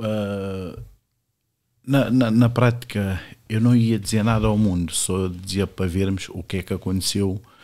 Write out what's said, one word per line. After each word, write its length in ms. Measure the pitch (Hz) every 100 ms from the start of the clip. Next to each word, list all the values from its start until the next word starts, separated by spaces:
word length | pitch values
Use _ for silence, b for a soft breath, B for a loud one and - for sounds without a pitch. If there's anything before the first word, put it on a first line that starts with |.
ah, 760 | 110 107 101 101 98 95 90 - 110 _ _ _ _ _ _ _ _ _ 131
na, 240 | 139 120
na, 200 | 127 117
na 180 | 113 120
prática, 720 | 120 123 120 - 104 98 92 B - -
eu 120 | 110
não 140 | 120
ia 240 | 123 113 110
dizer 240 | 98 107
nada 240 | 110 110 107
ao 120 | 107
mundo, 340 | 107 87 82
só 360 | - - 95 92
dizia 380 | 87 95 95 92
para 200 | - 95
vermos 420 | 90 98 95 -
o 120 | 90
que 160 | - 95
é 40 |
que 120 | -
aconteceu 680 | 95 92 95 - 104 98 98 B B